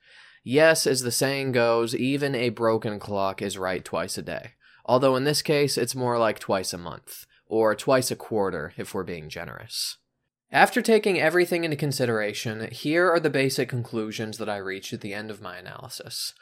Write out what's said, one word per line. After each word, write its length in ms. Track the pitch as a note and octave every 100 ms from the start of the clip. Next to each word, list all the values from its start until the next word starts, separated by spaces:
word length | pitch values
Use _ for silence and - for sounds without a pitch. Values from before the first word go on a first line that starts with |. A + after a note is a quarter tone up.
| _ - - _
Yes, 420 | A#2 C3+ D#3+ D#3+ D3
as 160 | C3
the 100 | B2
saying 400 | - C3+ C#3 C3+
goes, 440 | A#2+ A#2 A#2 A#2 -
even 400 | B2+ C#3 C#3+ B2+
a 140 | A#2+
broken 500 | A2 A2+ A2 A2+ G#2
clock 420 | G#2 G2+ F#2+ F#2+
is 160 | G2+ F#2+
right 260 | F#2 F#2
twice 320 | - E2 F2+ -
a 20 |
day, 300 | E2 D#2+ - _ _ _ -
although 300 | B2+ C3+ B2+
in 80 |
this 180 | C#3+ D3
case 380 | - D3 C#3+ -
it's 160 | B2 C3
more 240 | B2 A#2+
like 180 | A2 G2+
twice 360 | - G2 F#2
a 40 | F2+
month, 480 | E2+ - - - - _ -
or 260 | A2 A2
twice 380 | G#2+ - C3 B2
a 40 | A#2
quarter 560 | - A2 F#2+ E2+ D2+ -
if 160 | G2
we're 100 | G2+
being 260 | F2 E2+ D2+
generous. 680 | E2 E2+ - - - - - _ _ _ _ _
After 280 | C#3 G3 B3
taking 360 | A3 G#3+ G#3 F3
everything 460 | D#3 F3 F3 F3
into 140 | E3 D3
consideration, 880 | D3 C#3 A#2+ A2 G#2 G#2 A#2 A2 A2
here 360 | A#2 D3 E3 F3+
are 120 | E3+
the 80 | D#3
basic 400 | C#3 C3+ C3+ B2
conclusions 680 | B2 A#2 A2+ A2 G#2+ A2 G#2+
that 120 | G#2+
I 80 | G#2
reached 340 | F#2+ F#2+ -
at 80 | A#2
the 140 | G#2+
end 180 | G2+ A2
of 100 | G2+
my 140 | G2 F2+
analysis. 800 | F#2 G2+ - - - - - -